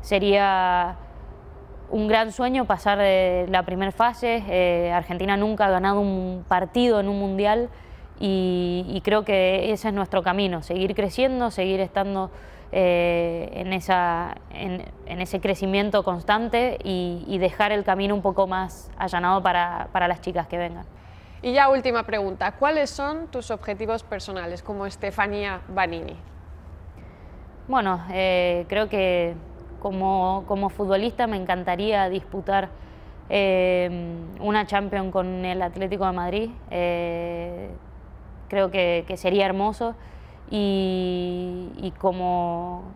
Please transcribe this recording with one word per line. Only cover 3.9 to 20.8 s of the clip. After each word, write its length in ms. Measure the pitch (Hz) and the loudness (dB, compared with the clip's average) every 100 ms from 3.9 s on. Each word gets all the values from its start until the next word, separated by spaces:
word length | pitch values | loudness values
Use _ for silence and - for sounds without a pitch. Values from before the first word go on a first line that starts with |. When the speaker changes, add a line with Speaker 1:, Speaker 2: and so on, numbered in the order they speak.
Speaker 1:
fase. 500 | - 240 233 240 233 202 | 2 2 2 0 0 2
Eh, 420 | 185 180 175 175 | 4 4 4 2
Argentina 460 | 175 170 175 190 196 | 0 0 -2 2 2
nunca 280 | 208 214 202 | 2 4 4
ha 40 | |
ganado 320 | 185 196 202 | 6 4 4
un 420 | 202 190 185 185 - | 2 0 -2 -6 0
partido 520 | 180 185 240 247 214 | 2 2 4 4 4
en 80 | 196 | 2
un 120 | 202 | 0
Mundial 500 | 196 190 208 220 240 - - - - - | 0 2 2 2 0 -6 -18 -18 -18 -4
y, 680 | 202 190 185 180 180 180 180 | 0 2 2 2 0 -2 -2
y 120 | 185 | -4
creo 220 | 202 214 | 2 2
que 480 | 214 196 185 190 208 | 4 4 4 4 0
ese 160 | 208 220 | 0 0
es 60 | |
nuestro 280 | 196 185 196 | -2 0 0
camino, 400 | 180 185 196 170 | 2 2 0 -2
seguir 320 | - 180 190 208 | -4 -2 0 0
creciendo, 540 | 202 202 262 254 240 | -2 2 2 2 -2
seguir 300 | - 185 190 | 0 0 0
estando, 500 | 190 196 196 196 190 - - - - | 0 0 0 -2 -4 -8 -18 -18 -4
eh, 800 | 190 180 175 175 170 170 170 - | 2 4 4 4 2 0 -2 -6
en 180 | - 180 | -6 -4
esa, 640 | 190 185 185 175 170 175 - - | -4 2 2 4 0 -4 -8 -14
en, 340 | - 196 180 - - - | -8 -6 -6 -8 -14 -12
en 160 | 175 | -8
ese 180 | 180 190 | -6 -2
crecimiento 640 | 196 180 196 196 208 202 | -2 0 0 2 2 2
constante 760 | 190 175 165 214 233 233 247 - | 2 -4 0 0 2 0 0 -2
y, 400 | - 185 180 175 - | -4 -2 -2 -4 -4
y 100 | 190 | 0
dejar 340 | 180 - 208 | 0 2 2
el 120 | 208 | 2
camino 320 | 202 190 196 208 | 0 0 0 0
un 60 | |
poco 260 | 196 190 190 | 0 0 0
más 440 | 185 190 - - - | 0 -4 -8 -16 -6
allanado 460 | 190 175 180 190 | -2 0 2 2
para, 440 | 185 175 175 175 - | 4 2 0 -4 -4
para 160 | 185 175 | 0 2
las 120 | 175 | 0
chicas 280 | - 175 160 | -2 -4 -2
que 100 | 175 | -4
vengan. 280 | 175 170 | -4 -6